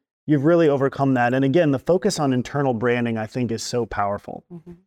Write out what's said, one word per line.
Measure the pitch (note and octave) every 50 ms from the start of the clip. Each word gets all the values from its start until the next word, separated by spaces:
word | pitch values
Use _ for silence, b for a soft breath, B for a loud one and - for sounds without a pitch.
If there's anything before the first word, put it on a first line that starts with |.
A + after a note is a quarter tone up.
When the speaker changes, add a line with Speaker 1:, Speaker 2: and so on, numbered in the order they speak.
| _ _ _ _ _
Speaker 1:
you've | D3 D3+ C#3 C3+
really | E3 F3 E3+ E3 D3
overcome | C#3+ B2+ C#3 C3 - - C#3 C3+ C3
that. | B2 A#2+ A#2+ B2+
And | C3+ C3+
again, | C3+ C3 F3 E3 D3
the | C3+ B2+
focus | - - F3 F#3+ - G3+ - -
on | D3 C3+
internal | B2+ B2+ A2+ - - C#3+ C#3 C3 A#2+
branding, | G#2 B2 A#2+ A#2+ B2 A#2+ A#2 A2+
I | A2 A2
think, | - - C3 B2 A2
is | A2+ G#2+ -
so | - B2 A#2+ A2+
powerful. | - - G#2 G2+ G2+ G2+ - - - - - - - F3
Speaker 2:
Mm-hmm. | E3 - F3 F3 F3+ _